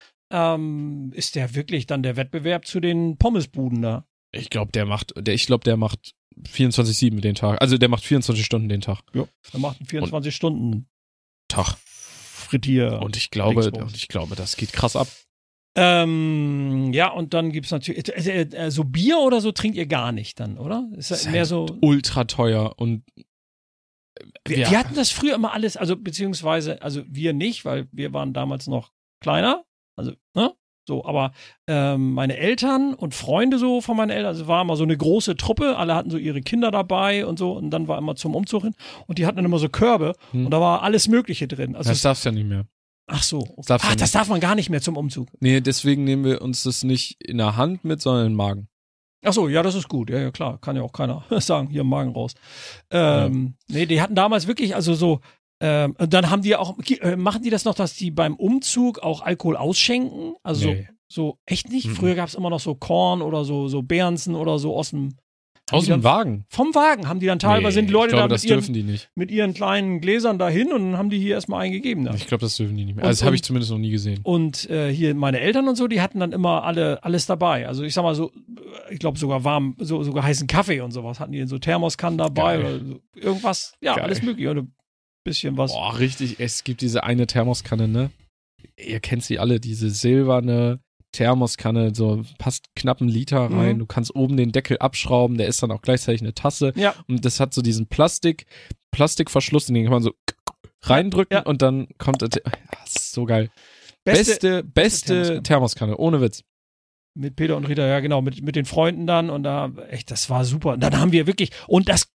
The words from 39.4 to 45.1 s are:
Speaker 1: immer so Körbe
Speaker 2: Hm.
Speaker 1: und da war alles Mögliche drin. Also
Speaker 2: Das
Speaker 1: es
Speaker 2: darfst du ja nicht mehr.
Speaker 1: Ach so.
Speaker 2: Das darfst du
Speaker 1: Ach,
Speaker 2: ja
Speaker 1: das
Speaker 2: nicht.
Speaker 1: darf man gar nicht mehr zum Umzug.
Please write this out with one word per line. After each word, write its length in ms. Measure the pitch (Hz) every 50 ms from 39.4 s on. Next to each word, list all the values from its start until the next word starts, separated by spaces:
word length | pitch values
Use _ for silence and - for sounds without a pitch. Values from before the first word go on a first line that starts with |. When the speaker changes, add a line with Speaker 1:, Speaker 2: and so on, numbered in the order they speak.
| 180
Speaker 1:
immer 140 | 175 170 165
so 100 | 151 151
Körbe 460 | - - 208 240 240 196 156 156 175 - - -
Speaker 2:
Hm. 140 | - 123 127
Speaker 1:
und 60 | 135
da 80 | 151 160
war 220 | 170 175 170 180
alles 260 | - 202 214 208 - 214
Mögliche 400 | 220 240 240 - 160 - 147 135
drin. 280 | 147 135 135 131 131
Also 140 | - 131 120
Speaker 2:
Das 80 | 117 139
Speaker 1:
es 40 | -
Speaker 2:
darfst 220 | 139 135 - -
du 40 | 123
ja 40 | 110
nicht 140 | 107 107 104
mehr. 180 | 101 98 98 - _ _ _ _ _ _ _ -
Speaker 1:
Ach 100 | 160 139 127
so. 160 | - - 147 123 - - -
Speaker 2:
Das 80 | 135 -
darfst 160 | 123 120 -
du 20 | 208
Speaker 1:
Ach, 40 |
Speaker 2:
ja 40 | 208 214
Speaker 1:
das 40 | 185 -
Speaker 2:
nicht. 60 | -
Speaker 1:
darf 120 | 202 220 202
man 100 | 208 170
gar 160 | 175 175 208
nicht 140 | 214 165 -
mehr 100 | 165 143
zum 160 | - 180 165 143
Umzug. 320 | 151 143